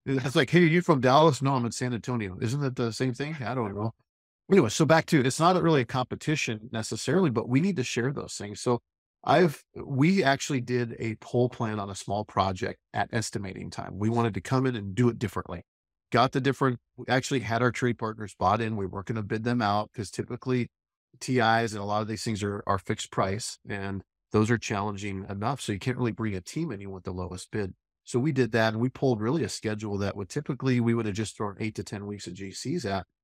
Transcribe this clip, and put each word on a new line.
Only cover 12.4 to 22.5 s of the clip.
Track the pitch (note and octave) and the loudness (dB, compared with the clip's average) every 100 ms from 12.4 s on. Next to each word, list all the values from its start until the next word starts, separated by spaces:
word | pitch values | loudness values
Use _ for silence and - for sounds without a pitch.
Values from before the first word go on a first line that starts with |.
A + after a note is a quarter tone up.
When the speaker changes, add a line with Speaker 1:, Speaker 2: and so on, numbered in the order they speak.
| G2 F#2+ G2+ - _ | 0 0 -6 -8 _
Speaker 2:
at | G#2+ G2+ | -4 -2
estimating | A#2 G#2+ G#2 G2 F#2+ F#2+ | -2 -4 -6 -8 -8 -10
time. | - - F#2 | -10 -12 -4
We | G#2+ | 0
wanted | A#2 A#2 | 2 0
to | G2 | -2
come | - C3 C3 | 0 0 0
in | A#2+ | -2
and | G2+ | -6
do | F#2+ B2 | 2 2
it | A2 | 2
differently. | A2 - - F2 - _ _ _ _ | -4 -4 -8 -10 -12 _ _ _ _
Got | A#2 C3 | 2 2
the | C#3+ | 2
different, | C3 C3 C3+ B2 - - | 0 0 0 -2 -8 -16
we | A#2+ | -2
actually | B2+ - C3+ | 0 0 -2
had | G2 A#2 | 0 2
our | B2 | 2
trade | A2+ B2 A2 | 2 -2 -2
partners | A2 A2 G#2 - | -6 -8 -12 0
bought | F#2 A2 | 2 2
in. | A2+ A2 | 0 -4
We | F#2+ | -6
weren't | G2+ F#2+ | -8 -6
gonna | A2+ | -6
bid | G#2 A2+ | -2 -2
them | A2+ B2 | 0 0
out, | G#2 G#2 G#2+ | 2 2 -2
'cause | - G2+ | -6 -10
typically | - G#2 A#2+ C3 B2+ A#2 - _ _ _ _ | -8 -8 -8 -2 -2 -2 -8 _ _ _ _
T | - B2+ | -2 2
Is | A2+ A2+ A#2 | 4 4 2
and | G#2+ | -4
a | G2+ | -4
lot | G#2 | -2
of | G#2+ | -2
these | A2 | -4
things | - G#2 | -4 -2
are, | G2+ | -2